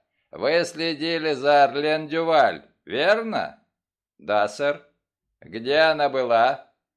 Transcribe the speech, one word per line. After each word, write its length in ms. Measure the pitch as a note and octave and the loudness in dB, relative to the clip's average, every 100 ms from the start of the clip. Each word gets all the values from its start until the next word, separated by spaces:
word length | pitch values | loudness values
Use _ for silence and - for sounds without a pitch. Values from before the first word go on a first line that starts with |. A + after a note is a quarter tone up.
| _ _ _ | _ _ _
Вы 340 | D#2 A2+ E3 | -6 -2 0
следили 720 | E3+ D#3 E3 D3+ D#3+ E3 D#3 | -2 -6 -6 -6 -6 -4 -4
за 300 | C#3 C#3 D3 | -2 2 4
Арлен 440 | C#3 C#3 D3+ D#3 D#3 | 4 2 -2 -2 -4
Дюваль, 560 | D#3+ E3 D#3+ A#2 D#2+ - _ | -4 0 4 2 0 -12 _
верно?» 800 | - A2 E3 A3 A3+ E3+ D2+ C#2 _ _ _ _ _ _ | -8 -2 0 0 -2 -6 -6 -12 _ _ _ _ _ _
«Да, 300 | D2 G#2 G#2 | -2 0 0
сэр». 360 | - C#3+ D3 _ _ _ _ _ _ | -2 -4 -4 _ _ _ _ _ _
«Где 380 | - G2+ A#2 D3 | -16 -10 -2 2
она 300 | D#3+ D#3 C#3+ | 2 2 0
была?» 640 | C3 B2+ A2+ B2 C#3 - _ _ | 0 2 4 2 0 -10 _ _